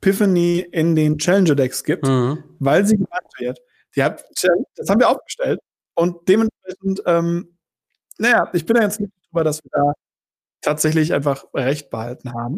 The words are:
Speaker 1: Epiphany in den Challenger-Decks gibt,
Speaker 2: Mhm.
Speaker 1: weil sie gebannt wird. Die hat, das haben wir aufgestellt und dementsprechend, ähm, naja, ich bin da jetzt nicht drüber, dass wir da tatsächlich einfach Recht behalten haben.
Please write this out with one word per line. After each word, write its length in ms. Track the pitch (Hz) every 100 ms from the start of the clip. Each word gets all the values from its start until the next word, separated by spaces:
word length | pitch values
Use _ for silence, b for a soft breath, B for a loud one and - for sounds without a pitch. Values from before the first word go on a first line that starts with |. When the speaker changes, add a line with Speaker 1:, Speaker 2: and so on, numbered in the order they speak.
Speaker 1:
Epiphany 560 | - 196 202 180 170 175
in 360 | 180 - 160 160
den 240 | 156 151
Challenger-Decks 640 | - 196 180 143 131 -
gibt, 240 | - 127 139
Speaker 2:
Mhm. 360 | 131 123 151 - _
Speaker 1:
weil 260 | 135 156
sie 140 | 202 214
gebannt 320 | 202 180 - -
wird. 220 | 123 - _ _ _ -
Die 60 |
hat, 220 | 139 - - - 180 175 - -
das 140 | -
haben 100 | 208
wir 80 | 226
aufgestellt 520 | 254 - - 131 170 _ _ _
und 340 | - 170 175 -
dementsprechend, 760 | 208 220 _ 190 185 190 190 -
ähm, 440 | 170 170 170 175 _ _ _ _ _ _ -
naja, 320 | 226 233 170
ich 120 | 175 -
bin 100 | 226
da 60 |
jetzt 180 | 214 -
nicht 140 | 202 _ _
drüber, 140 | 165
dass 200 | 156 151
wir 60 | -
da 220 | 147 143 143 _ _ _ _ _ _
tatsächlich 520 | - 156 156 156 156
einfach 300 | 170 143 135 -
Recht 360 | - 127 147 -
behalten 440 | 113 113 127 127
haben. 220 | 120 120